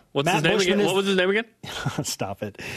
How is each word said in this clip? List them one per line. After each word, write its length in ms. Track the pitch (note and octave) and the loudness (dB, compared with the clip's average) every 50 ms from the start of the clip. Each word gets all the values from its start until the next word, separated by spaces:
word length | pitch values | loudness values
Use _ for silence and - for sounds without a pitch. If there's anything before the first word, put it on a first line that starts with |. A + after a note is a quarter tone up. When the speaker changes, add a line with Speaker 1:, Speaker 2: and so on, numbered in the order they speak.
| - _ | -12 _
Speaker 1:
What's 140 | - C3+ D3+ | -4 0 0
Speaker 2:
Matt 100 | E3+ F#3 | 2 2
Speaker 1:
his 80 | E3 D#3 | 4 4
name 100 | E3 G#3+ | 4 4
Speaker 2:
Bushman 160 | G#3+ F#3+ F3+ F#3+ | 4 2 2 2
Speaker 1:
again? 60 | G3+ | 2
Speaker 2:
is 60 | G3+ | 2
Speaker 1:
What 80 | E3 F#3 | 2 2
was 80 | G3 G3 | 2 2
his 100 | G3 G3 | 2 2
name 140 | F#3 F3+ F#3+ | 2 2 2
again? 160 | G3+ A3 A#3 - _ _ - - | 2 0 -2 -4 _ _ -14 -12
Speaker 2:
<laughs> 320 | - - - - - - - | -10 -6 -6 -6 -4 -4 -6
Stop 400 | - - - A2 F#2+ G2 - G#2+ | -6 -6 -6 -6 -8 -6 -8 -8
it. 180 | G#2 - - - - - | -10 -10 -12 -12 -12 -10